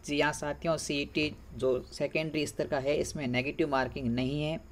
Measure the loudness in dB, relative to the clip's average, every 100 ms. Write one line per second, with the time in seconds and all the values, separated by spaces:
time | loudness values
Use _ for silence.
0 | -2 2 2 2 -4 -2 0 0 0 0
1 | 0 0 0 -2 -12 0 2 2 0 -4
2 | 0 0 0 0 -2 -2 0 0 2 0
3 | 0 -2 0 0 0 0 2 2 0 -2
4 | 0 0 0 0 -2 -4 -6